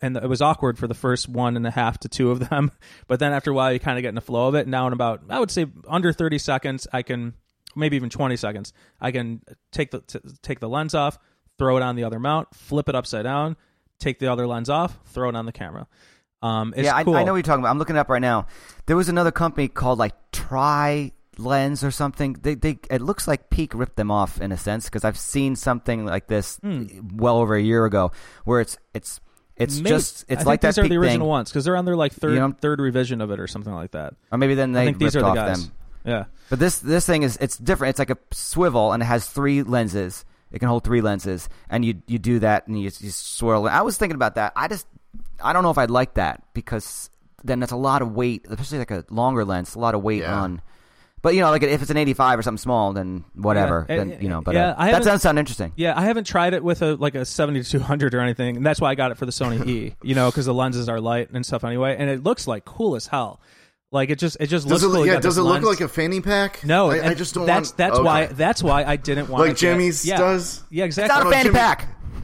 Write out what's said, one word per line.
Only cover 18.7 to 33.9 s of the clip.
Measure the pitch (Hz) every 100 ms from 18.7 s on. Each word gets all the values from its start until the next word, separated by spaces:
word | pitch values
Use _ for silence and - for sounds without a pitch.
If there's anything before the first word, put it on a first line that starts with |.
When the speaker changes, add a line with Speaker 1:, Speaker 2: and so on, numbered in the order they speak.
| - -
Speaker 2:
There | 170
was | 180
another | 175 170
company | 160 165 143 135
called, | - 127 120
like, | 107 - _
Tri | - - 131 143 147 147 147 135 - _ -
Lens | 117 139 139 143
or | 143
something. | - 143 - 139 131
They, | 147 143
they, | 156 135 -
it | 131
looks | 139 208 -
like | 143 -
Peak | - 156
ripped | 110 123 -
them | 104
off | 104 95 -
in | 98
a | 90
sense, | 104 110 -
'cause | 107
I've | 110 104
seen | - 143 135
something | 127 135 120 - 113
like | 104 92 -
this | 107 98 -
Speaker 1:
Hmm. | 202 156 101 92 98
Speaker 2:
well | 107 120 117
over | 113
a | 107
year | 107 117
ago, | 110 101 92 - - -
where | - 120
it's, | 110 - _
it's, | - - - - _ _ -
it's | 120 143
Speaker 1:
Maybe. | 180
Speaker 2:
just, | - - - -
it's | 127
Speaker 1:
I |
Speaker 2:
like | 147 151
Speaker 1:
think | 160
these |
Speaker 2:
that | -
Speaker 1:
are |
Speaker 2:
Peak | 202
Speaker 1:
the | 170
original | 175 165 156
Speaker 2:
thing. |
Speaker 1:
ones, | 147 107
'cause | 147
they're | 143 180
on |
their, | 180
like, | 170 147
third, | - 156
Speaker 2:
You | 131
know? | 135 135
Speaker 1:
third | 151 143
revision | 135 123 127 120
of | 107
it | 101
or | 95
something | 107 107
like | 87 85